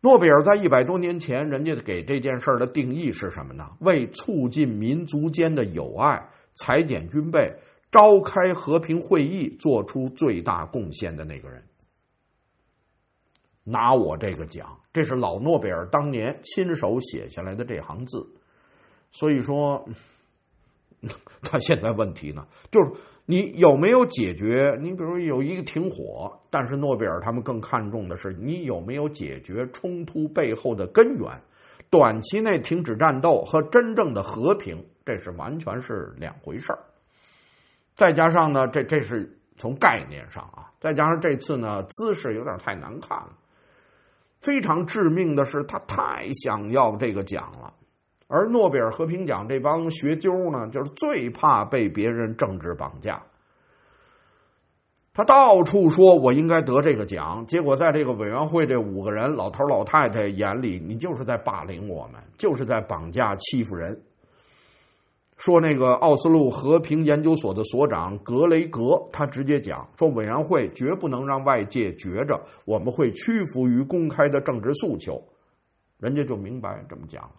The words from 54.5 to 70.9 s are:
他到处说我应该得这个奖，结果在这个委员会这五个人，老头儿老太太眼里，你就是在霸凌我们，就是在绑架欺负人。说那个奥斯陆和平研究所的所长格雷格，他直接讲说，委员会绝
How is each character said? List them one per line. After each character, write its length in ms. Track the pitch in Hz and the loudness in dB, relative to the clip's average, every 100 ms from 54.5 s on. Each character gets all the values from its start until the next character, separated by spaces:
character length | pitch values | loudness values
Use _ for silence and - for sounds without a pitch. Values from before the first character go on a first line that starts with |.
| _ _ _ _ _ _ | _ _ _ _ _ _
他 100 | - | -2
到 400 | 226 277 262 190 | 8 8 10 8
处 240 | 165 202 170 | 6 6 4
说 260 | 165 185 | 10 10
我 180 | 170 127 | 10 6
应 140 | 135 165 | 4 4
该 140 | 165 | 2
得 200 | 156 127 | 2 2
这 120 | 151 | 2
个 120 | 117 98 | 0 -2
奖， 380 | 90 78 98 117 | -6 -6 -8 -2
结 140 | 170 | -2
果 140 | 147 | 2
在 160 | 135 160 | 4 4
这 140 | 151 | 2
个 80 | 131 | 0
委 160 | 113 104 | -2 -4
员 200 | 120 156 | -2 0
会 180 | 165 143 | 0 2
这 120 | 123 | 0
五 240 | 104 95 | 0 -4
个 80 | 98 | -4
人， 220 | 104 127 | -2 -2
老 160 | 143 95 | -2 -4
头 140 | - | 0
儿 40 | 143 | 2
老 140 | 113 | 2
太 260 | 104 156 127 | 4 4 4
太 180 | 110 101 | 0 -2
眼 320 | 98 101 113 | -2 -2 -2
里， 180 | 120 90 | -4 -6
你 180 | 80 113 | -8 -8
就 200 | 175 135 | -6 -6
是 80 | |
在 120 | 127 117 | -4 -4
霸 280 | - 98 | -4 -6
凌 240 | 85 87 101 | -10 -12 -10
我 180 | 80 58 | -10 -12
们， 120 | - - _ | -18 -20 _
就 180 | 208 | -2
是 100 | 123 | -2
在 160 | 117 113 | -2 -2
绑 300 | 104 87 82 | -2 -8 -6
架 240 | 95 113 98 | -2 -2 -2
欺 280 | - 131 | -4 -2
负 100 | 101 | -2
人。 260 | 90 82 110 _ _ _ _ _ _ _ _ _ _ _ _ _ _ | -6 -8 -10 _ _ _ _ _ _ _ _ _ _ _ _ _ _
说 240 | - 175 | 4 6
那 140 | 160 | 6
个 180 | 143 127 | 2 4
奥 240 | 123 160 147 | 4 4 4
斯 140 | 165 | 4
陆 200 | 165 131 | 4 4
和 300 | - 135 165 | 0 2 2
平 240 | 160 156 | 2 0
研 180 | 151 147 | 2 2
究 140 | 156 160 | 2 2
所 160 | 101 | 0
的 100 | 95 | -4
所 220 | 110 120 - | -4 0 0
长 300 | 90 87 101 | 0 -4 -8
格 280 | - 123 170 | -4 2 4
雷 200 | 160 165 | 4 0
格， 420 | 131 120 - - | -2 2 2 0
他 140 | - 143 | -6 -6
直 180 | 127 | -4
接 160 | 135 147 | -2 -2
讲 260 | - 67 67 - | -2 -10 -12 0
说， 100 | 160 | 0
委 160 | 120 | 2
员 200 | 107 127 | -2 -4
会 260 | 151 165 123 | 0 0 0
绝 220 | - 127 | -4 -4